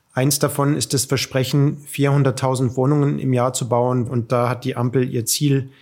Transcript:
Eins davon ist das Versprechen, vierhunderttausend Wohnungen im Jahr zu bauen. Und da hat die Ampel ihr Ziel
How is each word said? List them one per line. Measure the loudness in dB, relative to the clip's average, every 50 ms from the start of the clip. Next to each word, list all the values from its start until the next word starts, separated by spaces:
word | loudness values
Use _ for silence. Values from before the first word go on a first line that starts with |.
| _ _
Eins | _ 0 2 2 2 2
davon | 0 0 0 0 0 0 0
ist | 0 -2 -2 -2
das | -2 0
Versprechen, | -2 -2 -2 -2 -2 -2 -2 0 0 2 2 2 2 0 -4
vierhunderttausend | -8 -10 -4 0 2 2 4 4 2 2 0 0 0 -2 0 0 0 0 0
Wohnungen | 0 2 2 2 2 2 2 0 -2
im | -2 0
Jahr | 0 2 2 0
zu | 0 -4 -2 0
bauen. | 0 2 2 2 0 0 -2
Und | -2 -2 -4 -2 0
da | 0 0 0 0
hat | -2 -4 -6
die | -6 -4
Ampel | -2 -2 0 0 0 0 0
ihr | -2 -4 -4
Ziel | -2 -2 0 0 2 2 0 -2 -6 -12 -20